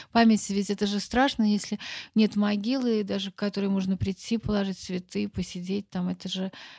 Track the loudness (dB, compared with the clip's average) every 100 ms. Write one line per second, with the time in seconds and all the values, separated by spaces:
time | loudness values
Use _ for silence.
0 | 0 6 6 6 2 -2 0 0 0 -2
1 | 0 2 2 2 2 2 0 -8 -8 -12
2 | -4 2 2 4 0 0 0 0 2 0
3 | 0 -4 -4 -4 -4 -2 0 0 0 -2
4 | -2 -4 -2 -2 0 0 0 -4 -6 -6
5 | -4 -4 -4 -4 -6 -6 -4 -4 -4 -4
6 | -4 -4 -6 -6 -6 -8 -20